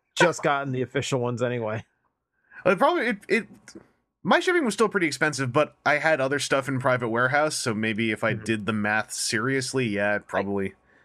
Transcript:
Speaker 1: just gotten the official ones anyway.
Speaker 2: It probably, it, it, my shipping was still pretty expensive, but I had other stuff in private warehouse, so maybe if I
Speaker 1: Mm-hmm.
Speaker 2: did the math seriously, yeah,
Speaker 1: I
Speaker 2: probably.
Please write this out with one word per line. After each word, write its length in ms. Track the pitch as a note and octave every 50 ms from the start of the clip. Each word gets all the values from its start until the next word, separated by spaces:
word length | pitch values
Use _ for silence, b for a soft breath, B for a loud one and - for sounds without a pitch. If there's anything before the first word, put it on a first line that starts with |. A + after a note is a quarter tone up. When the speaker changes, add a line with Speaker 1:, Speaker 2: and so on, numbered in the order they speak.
| _ _ -
Speaker 1:
just 240 | - F3 E3+ D3 -
gotten 300 | - D#3 C#3+ C#3 C#3 C#3
the 100 | B2+ C3
official 380 | A#2+ - - C#3+ - - C#3+ B2+
ones 220 | A#2+ B2 B2 A2
anyway. 420 | B2+ A#2+ B2 A#2+ A2+ G#2+ A2 A2 - _ _ _ _ _ _ _ _ _ B B B B B B B
Speaker 2:
It 120 | F#3 G3
probably, 300 | F3 C4+ D4+ F4 E4 A3+
it, 100 | A#3+ G#3+ - -
it, 200 | - G#3 A3+ - - - - _ - - - - _ _ _ _ _ _ _ -
my 160 | F3+ C4+ F4
shipping 240 | E4+ F#4 F4 F4 C#4+
was 100 | A3 -
still 140 | - A3+
pretty 200 | G3 - G3 E3+
expensive, 440 | D3+ B2+ - E3 D3+ C3+ B2 C3+ B2
but 240 | A#2 D3+ D3 C#3+ _ _ -
I 120 | C3 D3
had 240 | D3 D3 D#3+ D#3+ C3+
other 180 | C3 C3+ C#3+ C#3
stuff 300 | - - D3+ C3+ C3 C#3
in 100 | C3+ B2+
private 300 | C3+ C3 B2+ B2+ B2 A2
warehouse, 460 | A2+ A#2 B2+ B2+ C#3+ D3 D3+ D#3 D3
so 180 | - - B2+ G#2+
maybe 380 | G#2+ A2 A2 A2 G#2 A#2 A2
if 120 | G#2+ - A2+
I 100 | A2 G#2+
Speaker 1:
Mm-hmm. 100 | A2 A2
Speaker 2:
did 200 | G#2+ A2+ G#2+ G2+
the 80 | A2+ A2
math 380 | G#2+ G#2 G#2 G#2+ A2 - -
seriously, 720 | - - - - A#2+ G#2+ A2+ C3+ C3+ C3+ B2+ - - C3+ B2+
yeah, 280 | A2 G2+ G2+ G2+ G#2 G#2
Speaker 1:
I 20 | G2+
Speaker 2:
probably. 560 | - - - F#2+ G2 G2 G2+ G2 G2 F#2+ - _ b b b b